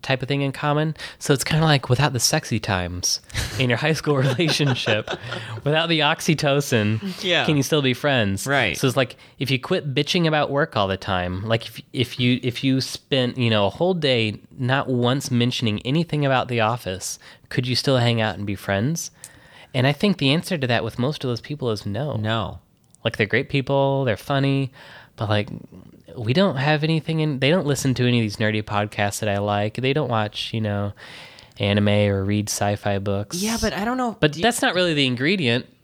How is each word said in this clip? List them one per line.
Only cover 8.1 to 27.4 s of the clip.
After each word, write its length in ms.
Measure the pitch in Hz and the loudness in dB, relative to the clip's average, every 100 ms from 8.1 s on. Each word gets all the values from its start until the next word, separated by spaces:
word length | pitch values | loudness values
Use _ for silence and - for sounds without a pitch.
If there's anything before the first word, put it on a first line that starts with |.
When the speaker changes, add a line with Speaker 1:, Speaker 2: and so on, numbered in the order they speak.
| 131 104 98 131 | 2 2 0 0
Speaker 2:
Right. 320 | 139 110 73 | 2 2 2
Speaker 1:
So 80 | 135 | 0
it's 100 | 131 | 2
like, 200 | 123 - - _ | -2 -4 -20 _
if 100 | 123 | -4
you 100 | 131 | -4
quit 360 | - 185 147 131 | -2 -4 -2 -4
bitching 320 | 147 185 165 | 0 2 2
about 240 | 151 147 | 2 0
work 260 | 139 156 - | 0 0 0
all 100 | 98 | 0
the 100 | 95 | 0
time, 440 | - 92 90 92 110 | 0 -2 0 -4 -2
like, 180 | 113 - | -2 -2
if, 160 | - - | -16 -10
if 280 | 131 120 - | -4 -4 0
you, 200 | 123 123 | 0 2
if 200 | 131 117 | -2 -2
you 180 | 135 131 | 0 0
spent, 580 | 127 - _ 139 123 131 | -2 -10 _ 0 0 0
you 100 | 117 | 2
know, 160 | 110 101 | 4 2
a 60 | |
whole 240 | - 175 185 | 2 0 0
day 440 | 147 123 110 101 - - | 0 2 0 -4 -14 -6
not 280 | 123 135 127 | -2 0 0
once 440 | 127 120 135 - | 0 2 0 0
mentioning 500 | 120 120 - 113 104 | 2 2 0 -2 -2
anything 400 | 120 151 165 151 | 0 0 0 0
about 260 | 139 131 - | 2 2 0
the 100 | 120 | 2
office, 580 | 107 120 90 92 - - - - - | 2 0 -4 -6 -8 -12 -16 -20 -6
could 160 | - 127 | -4 -2
you 80 | 120 | 0
still 220 | - 127 | 2 2
hang 240 | 120 117 | 2 2
out 160 | 110 95 | 0 -2
and 80 | 104 | -6
be 80 | |
friends? 560 | 98 - 98 123 165 - - - - - - - | -6 -2 0 0 -2 -8 -14 -20 -20 -20 -20 -6
And 140 | 131 131 | 0 0
I 40 | |
think 280 | 143 208 185 | 2 0 2
the 100 | 139 | 2
answer 260 | 156 - 175 | 2 0 -2
to 80 | 127 | 0
that 160 | 117 | 0
with 160 | 110 - | 0 -2
most 240 | 123 151 | -2 -2
of 60 | 131 | -4
those 100 | 117 | -4
people 300 | - 147 123 | -6 -6 -4
is 120 | 104 | -4
no. 300 | 104 101 147 110 | -4 -4 -4 -4
Speaker 2:
No. 440 | 107 113 - - _ _ _ _ | -2 -2 -4 -8 _ _ _ _
Speaker 1:
Like, 140 | 113 - | -6 -2
they're 80 | 104 | 0
great 220 | 113 139 | 0 0
people, 540 | 139 127 139 139 139 131 | -2 0 2 2 2 0
they're 120 | 101 | -2
funny, 540 | - 139 139 139 135 - - - - - | -2 0 2 0 -2 -8 -20 -20 -20 -6
but, 140 | 107 | 0
like, 200 | 104 104 - - 92 - - - - | 0 -2 -10 -14 -20 -20 -20 -18 -6
we 140 | 110 | 0
don't 220 | 139 196 131 | 2 2 2
have 260 | 143 151 | 2 2
anything 360 | 156 160 156 160 | 2 0 0 -2
in, 200 | 156 | 0
they 100 | 135 | 2